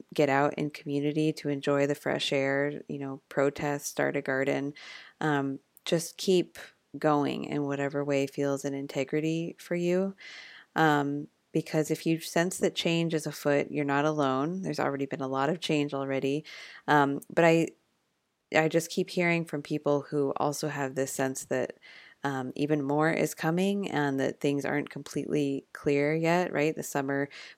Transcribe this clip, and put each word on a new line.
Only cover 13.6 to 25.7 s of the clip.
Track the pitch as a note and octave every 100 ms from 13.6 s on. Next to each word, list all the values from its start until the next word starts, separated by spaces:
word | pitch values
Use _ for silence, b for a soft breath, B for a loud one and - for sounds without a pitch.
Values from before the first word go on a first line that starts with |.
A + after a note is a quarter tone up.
| -
you're | D3
not | C#3+ C#3
alone. | D3+ D3+ C#3 C3 D3 F#3
There's | F3+ D3
already | C3+ C#3 C3+
been | C#3+
a | C3
lot | C3+ C#3
of | F3
change | - D3+ D3
already. | C#3 C#3 C3+ C3+ C#3+ - B B B -
Um, | D3 C#3 C#3+ -
but | -
I, | E3+ E3 E3+ - _ _ _ _ _ _ _
I | - D#3+
just | E3 E3
keep | - F3
hearing | - F3 E3+
from | E3 D3
people | D3 D3+ D3 C#3+ C#3
who | D3 C#3 -
also | D3 C#3+ D3+
have | C#3+ C#3
this | C3+ C3+
sense | - C3+ C3 -
that, | C3 - - B B B B
um, | C#3+ C3+ B2+ -
even | C#3+ D3+
more | C#3 D3 D#3+
is | E3 D#3
coming | - D#3+ E3+ F#3+ G3+ G3
and | C#3+ C#3+ C3+
that | C3+ -
things | D3 C#3+
aren't | C#3 C#3+ -
completely | - C#3+ - C#3 D3+ C#3+ C#3 -